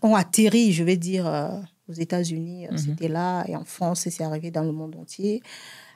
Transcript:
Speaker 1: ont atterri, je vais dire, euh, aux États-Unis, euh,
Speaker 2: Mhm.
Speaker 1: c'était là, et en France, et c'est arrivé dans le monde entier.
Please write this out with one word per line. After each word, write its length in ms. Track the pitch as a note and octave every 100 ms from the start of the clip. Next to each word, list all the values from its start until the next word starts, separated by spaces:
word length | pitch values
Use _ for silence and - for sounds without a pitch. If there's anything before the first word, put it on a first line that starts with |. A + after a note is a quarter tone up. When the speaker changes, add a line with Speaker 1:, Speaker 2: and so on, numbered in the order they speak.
Speaker 1:
ont 140 | A3+ G#3+
atterri, 560 | F3 - A3 A3+ A#3
je 100 | E3
vais 140 | E3+ F#3
dire, 300 | E3+ F#3 E3+
euh, 220 | D3+ D3 - F#3+ _ -
aux 60 |
États-Unis, 760 | E3 E3 F3+ E3+ D#3+ E3 F3+ F3
euh, 40 |
Speaker 2:
Mhm. 60 | D#3+
Speaker 1:
c'était 300 | D3 D#3 E3
là, 360 | D#3+ F3+ F3+ F3
et 80 | E3
en 80 | E3
France, 420 | - F3 F3 F3+
et 20 |
c'est 120 | -
arrivé 260 | D#3+ D#3 E3
dans 120 | E3
le 80 | D#3+
monde 240 | D#3 D#3+ D#3+
entier. 460 | E3 - G3 A3 - - - - -